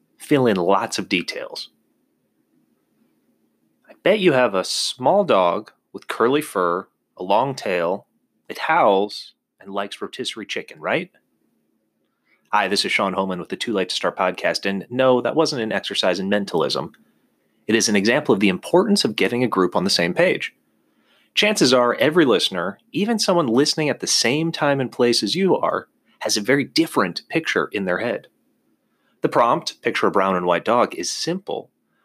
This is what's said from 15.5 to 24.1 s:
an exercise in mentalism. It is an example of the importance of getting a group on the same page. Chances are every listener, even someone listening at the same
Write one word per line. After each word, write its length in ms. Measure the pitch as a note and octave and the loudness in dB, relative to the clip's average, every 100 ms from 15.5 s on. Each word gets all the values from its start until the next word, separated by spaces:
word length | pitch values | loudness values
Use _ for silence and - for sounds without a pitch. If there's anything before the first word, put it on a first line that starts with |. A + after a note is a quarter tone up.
| C#3 | -2
an 120 | A2 | -4
exercise 440 | G2 - - G2 F2+ | -4 -4 -2 0 0
in 120 | F#2+ | 0
mentalism. 640 | G#2 G2 E2 D2 - C#2 - _ _ _ _ _ _ - | -2 0 -2 0 -2 -6 -14 _ _ _ _ _ _ -2
It 80 | A2+ | 0
is 140 | G#2+ | 2
an 80 | G#2 | 2
example 340 | G2+ C3+ - | 2 2 2
of 80 | G2+ | 2
the 80 | G2+ | 2
importance 560 | F#2 - F3 G#3+ G3+ | 0 2 2 4 2
of 140 | B2 G#2+ | 0 0
getting 260 | F#2 A#2+ | 0 0
a 60 | B2+ | 0
group 260 | F#2+ F#2 F2 | 2 2 0
on 80 | |
the 60 | F#2 | 0
same 240 | - F2 | 0 0
page. 420 | F#2 F3 - - - _ _ _ _ _ _ _ | 2 0 0 -6 -14 _ _ _ _ _ _ _
Chances 400 | - G#3 G#3 C#3 | 0 0 2 4
are 220 | B2+ A#2+ - | 4 2 2
every 280 | C3+ F3 | 2 4
listener, 560 | C#3+ F#2+ - F#2 F2+ - _ | 4 4 0 -2 -6 -8 _
even 260 | C#3+ G#3 A3 | -4 -2 0
someone 280 | - F3 C3+ | 2 2 2
listening 420 | A#2 D#3 D#3+ D3 | 2 2 0 -2
at 100 | B2+ | -2
the 80 | |
same 460 | - | -2